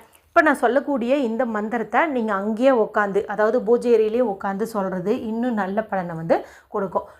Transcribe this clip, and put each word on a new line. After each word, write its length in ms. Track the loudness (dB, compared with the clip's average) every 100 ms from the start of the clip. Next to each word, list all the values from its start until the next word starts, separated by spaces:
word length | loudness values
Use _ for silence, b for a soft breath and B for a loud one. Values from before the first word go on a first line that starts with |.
| B B _
இப்ப 140 | 2
நான் 140 | 4 4
சொல்லக்கூடிய 600 | 2 2 0 -2 0 2
இந்த 300 | 0 -2 -2
மந்திரத்தை 600 | -2 -4 -4 -2 0 0
நீங்க 280 | -2 -2
அங்கேயே 380 | -2 -2 2 4
உட்காந்து, 540 | 4 2 0 0 0 -2
அதாவது 360 | 0 2 2
பூஜை 320 | 2 2 4
அறையிலேயே 320 | 4 4 0 0
உட்காந்து 380 | -2 -4 -4
சொல்றது 580 | -4 -2 -2 -2 -2 -4
இன்னும் 320 | -4 -4 -2
நல்ல 300 | -2 -2 -4
பலனை 320 | -4 -4 -4 -6
வந்து 300 | 0 -2 B B B
கொடுக்கும். 360 | -6 -4 -4 B